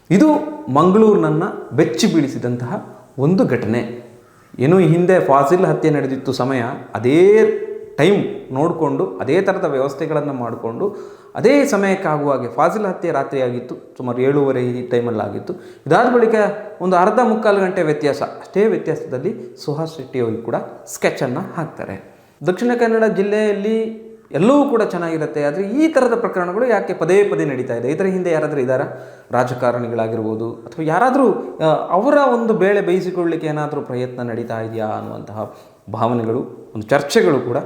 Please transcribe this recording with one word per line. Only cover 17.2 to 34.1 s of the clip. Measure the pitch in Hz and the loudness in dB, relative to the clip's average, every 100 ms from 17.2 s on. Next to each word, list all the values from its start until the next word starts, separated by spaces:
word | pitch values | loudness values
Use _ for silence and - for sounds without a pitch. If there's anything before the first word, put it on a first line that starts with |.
ಮುಕ್ಕಾಲು | 220 220 214 196 | 2 2 2 2
ಗಂಟೆ | 185 185 | 0 0
ವ್ಯತ್ಯಾಸ, | 156 151 143 127 | 0 0 0 -2
ಅಷ್ಟೇ | - - - 185 214 | -4 -8 -6 0 0
ವ್ಯತ್ಯಾಸದಲ್ಲಿ | 175 - 151 - 131 165 - - - - | 0 -4 -6 -6 -6 -6 -6 -12 -12 -8
ಸುಹಾಸ್ | 143 160 - | -6 -6 -8
ಶೆಟ್ಟಿಯವರು | 127 131 113 110 | -8 -4 -2 -2
ಕೂಡ | - 175 - - - | -4 -6 -6 -16 -16
ಸ್ಕೆಚನ್ನು | - 175 - 131 135 190 - | -4 -4 -2 -4 -4 -8 -8
ಹಾಕ್ತಾರೆ. | 151 - - 95 - - _ _ 151 | -10 -10 -12 -12 -14 -20 _ _ -4
ದಕ್ಷಿಣ | 185 240 240 | -2 0 2
ಕನ್ನಡ | 233 220 | 2 2
ಜಿಲ್ಲೆಯಲ್ಲಿ | 220 180 202 214 214 196 208 226 220 - - - - | 2 0 0 0 0 0 0 -2 -2 -8 -16 -20 -8
ಎಲ್ಲವೂ | 139 208 285 285 | 0 4 4 4
ಕೂಡ | 233 | 2
ಚೆನ್ನಾಗಿರುತ್ತೆ, | 202 175 170 160 151 151 | 0 -2 -4 -4 -4 -2
ಆದ್ರೆ | 147 165 | -2 -2
ಈ | 202 262 311 | -2 0 2
ಥರದ | 285 247 233 | 4 2 2
ಪ್ರಕರಣಗಳು | 185 190 175 190 254 | -2 -2 -2 -2 2
ಯಾಕೆ | 202 196 | 0 0
ಪದೇ | 180 160 190 | -4 2 4
ಪದೇ | 196 165 160 | 4 2 -2
ನಡೀತಾ | 127 123 117 | -2 -4 -4
ಇದೆ? | 120 | -2
ಇದರ | 156 196 | -2 0
ಹಿಂದೆ | 185 175 | 0 0
ಯಾರಾದ್ರೂ | 156 151 147 | 0 0 -2
ಇದ್ದಾರಾ? | 127 131 143 - - - - | 0 0 -2 -8 -16 -20 -4
ರಾಜಕಾರಣಿಗಳಾಗಿರ್ಬೋದು, | 120 123 127 123 120 117 117 113 113 110 110 113 | -2 -2 -2 -2 -2 -4 -4 -4 -4 -4 -4 -6
ಅಥವಾ | 113 - - 156 | -10 -16 -8 -2
ಯಾರಾದ್ರೂ, | 170 254 269 247 160 - - | 2 2 4 2 2 -4 -2
ಆ, | 156 151 - | 0 2 2
ಅವರ | 180 254 294 269 | 0 2 2 2
ಒಂದು | 233 226 | 2 0
ಬೇಳೆ | 185 190 202 | 2 2 2
ಬೇಯಿಸಿಕೊಳ್ಳಿಕ್ಕೆ | 170 185 180 170 170 160 156 | 2 0 -2 -2 -2 -2 -4
ಏನಾದ್ರೂ | 151 147 143 | -4 -4 -6
ಪ್ರಯತ್ನ | 131 123 127 | -6 -6 -6